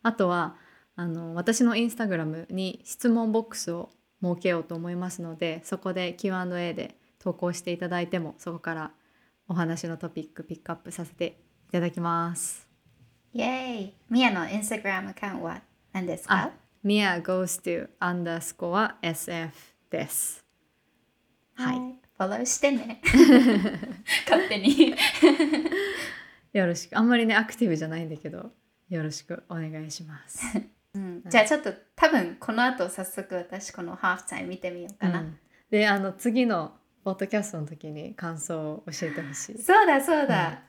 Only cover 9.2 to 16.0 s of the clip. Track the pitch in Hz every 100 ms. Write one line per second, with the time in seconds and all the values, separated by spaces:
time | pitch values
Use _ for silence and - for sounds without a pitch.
9.2 | _ _ - 175 165 165 170 160 170 160
10.2 | 151 - 160 165 - 165 - 175 160 -
11.2 | 170 - _ _ _ 180 170 175 170 170
12.2 | 170 170 - - _ _ _ _ _ _
13.2 | _ 240 233 254 254 226 196 _ _ 233
14.2 | 247 190 165 208 208 220 196 190 196 -
15.2 | 202 180 165 175 _ _ _ 190